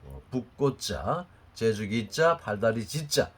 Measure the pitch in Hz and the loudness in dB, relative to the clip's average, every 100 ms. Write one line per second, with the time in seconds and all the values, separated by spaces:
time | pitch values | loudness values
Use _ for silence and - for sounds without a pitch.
0 | 69 67 - 127 117 - 139 - - 92 | -14 -16 -6 -6 -6 0 0 0 -6 -4
1 | 92 160 180 - - - 113 104 104 113 | -2 -4 -4 -18 -20 -2 0 0 -2 -2
2 | 104 - 160 165 - 98 113 113 104 151 | -2 2 4 4 -2 0 2 0 -2 -6
3 | 147 - - | 0 0 0